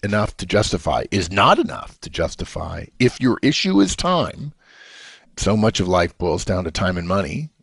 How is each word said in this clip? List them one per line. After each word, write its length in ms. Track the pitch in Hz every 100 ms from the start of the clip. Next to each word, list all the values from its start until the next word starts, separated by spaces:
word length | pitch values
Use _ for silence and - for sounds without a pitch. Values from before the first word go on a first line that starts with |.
enough 320 | 101 104 107 -
to 80 | 90
justify, 600 | 101 107 87 - 67 -
is 200 | 98 82
not 280 | 98 131 233
enough 380 | 262 - - -
to 80 | -
justify. 800 | - 80 - - - 82 82 80 -
If 220 | 123 -
your 160 | 123 101
issue 380 | 131 - - 294
is 160 | 294 -
time, 560 | 175 180 120 - 147 - _ - - - - - _ -
so 200 | 95 107
much 240 | 110 -
of 60 | 90
life 300 | 90 87 -
boils 280 | 87 85 -
down 180 | 92
to 80 | 82
time 260 | - 95 90
and 100 | 85
money 420 | 98 80 - - _